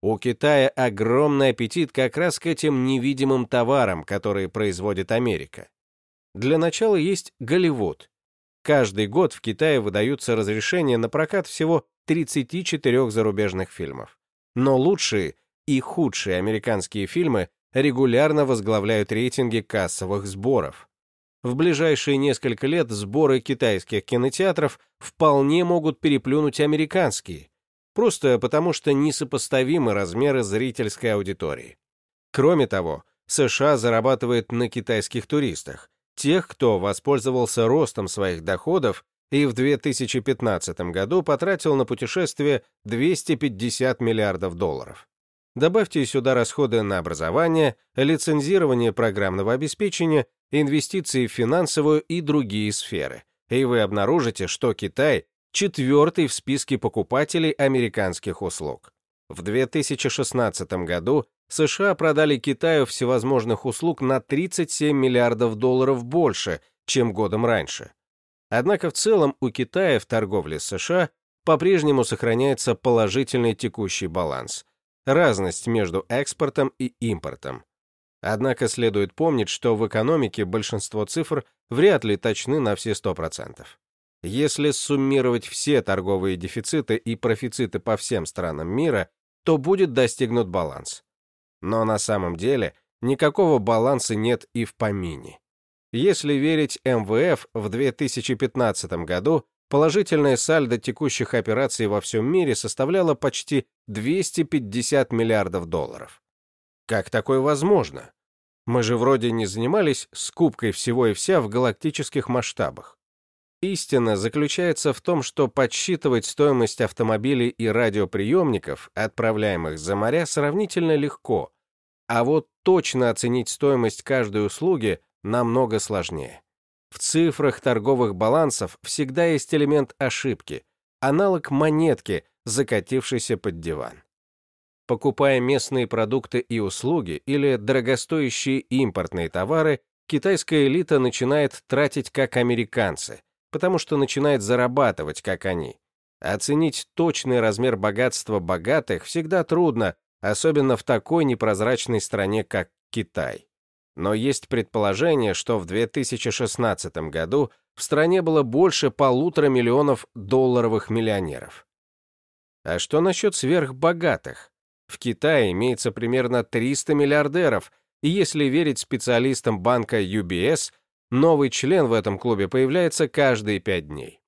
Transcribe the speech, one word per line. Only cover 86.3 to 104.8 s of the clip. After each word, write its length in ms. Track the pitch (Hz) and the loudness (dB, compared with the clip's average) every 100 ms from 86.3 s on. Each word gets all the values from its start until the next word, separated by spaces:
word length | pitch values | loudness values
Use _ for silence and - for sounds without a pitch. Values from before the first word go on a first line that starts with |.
| 92 | -2
дефициты 580 | 92 - 107 160 127 107 | -6 -8 -4 -4 -2 -2
и 200 | - 113 | -2 -4
профициты 640 | 120 107 127 - 113 104 | -2 -2 -4 -4 -4 -4
по 180 | - 107 | -2 -4
всем 300 | - 110 80 | -2 -4 -4
странам 400 | - 87 76 82 | -6 -6 -6 -4
мира, 420 | 110 160 113 - _ _ _ | -2 0 0 -2 _ _ _
то 140 | - 156 | 0 0
будет 360 | 139 190 180 | 2 2 2
достигнут 540 | 127 123 - 123 120 101 | 4 2 2 -2 0 0
баланс. 560 | 90 80 67 69 - _ _ _ _ _ _ | -2 -4 -6 -14 -16 _ _ _ _ _ _
Но 240 | 90 110 110 | -4 -2 0
на 120 | 107 | 0
самом 380 | - 104 90 85 | 0 -2 -2 -4
деле 400 | 107 135 95 _ _ _ | -2 0 -2 _ _ _
никакого 560 | 120 135 156 147 180 139 | -2 2 0 2 4 4
баланса 560 | 104 113 120 135 - | 2 2 2 0 -2
нет 340 | 107 110 120 - | -2 0 -2 -4
и 100 | 120 | -6
в 120 | 113 - | -6 -4
помине. 640 | 107 101 90 73 - - _ _ _ _ _ | -2 -2 -4 -8 -14 -20 _ _ _ _ _
Если 420 | 117 175 180 147 | 0 0 0 0
верить 460 | 143 147 160 147 - - | 0 2 2 0 -2 0
М 200 | 120 101 | 0 2
В 80 | |
Ф, 340 | 113 170 147 - | 2 2 0 -2
в 160 | 113 104 | -6 -4
две 220 | 113 135 | 0 -2
тысячи 420 | - 139 - 117 | 0 -4 -4 -4
пятнадцатом 720 | 120 131 131 117 98 - 85 82 | -2 -2 0 0 0 -4 -6 -2
году 400 | 90 110 160 - _ _ | -2 2 0 -2 _ _
положительное 680 | 139 156 147 139 156 143 123 | 2 2 2 0 2 2 2
сальдо 420 | - 160 131 117 | 2 2 2 -2
текущих 560 | - 120 147 - 120 120 | -4 -4 -4 -2 -2 -2
операций 500 | 110 110 135 - 107 | 0 0 -2 -2 0
во 160 | 104 | -2
всём 240 | - 113 117 | -2 -2 0
мире 300 | 185 160 113 | 2 2 0
составляло 580 | 110 - 135 190 170 | -4 -4 0 2 2
почти 540 | 143 139 - - 143 - _ - | 0 -2 -4 -2 -2 -2 _ -10
двести 540 | 107 113 180 185 - | -6 -2 0 -2 -2
пятьдесят 720 | 160 156 110 113 | 0 -2 -2 -4